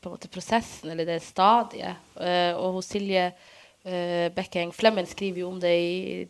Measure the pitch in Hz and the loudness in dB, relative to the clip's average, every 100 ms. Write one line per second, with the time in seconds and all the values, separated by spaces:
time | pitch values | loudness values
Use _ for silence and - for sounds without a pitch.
0 | 180 175 - 185 - 226 226 - 156 165 | -14 -14 -14 -10 0 0 0 -12 -8 -4
1 | 165 165 - - 196 240 233 - 185 180 | -2 -2 -4 4 6 6 4 -6 -10 -10
2 | - - 180 180 175 175 185 185 - 208 | -14 -6 0 4 2 2 -2 -2 -4 -4
3 | 202 185 180 - - - - _ 185 180 | 2 2 2 -2 -20 -20 -20 _ -8 -4
4 | 175 175 170 180 185 180 170 - 220 214 | -2 0 0 -2 -4 -4 -4 2 2 2
5 | 180 - 196 180 180 185 175 175 170 180 | -4 -4 -4 -4 -6 -2 2 4 2 -2
6 | 190 180 | -6 -8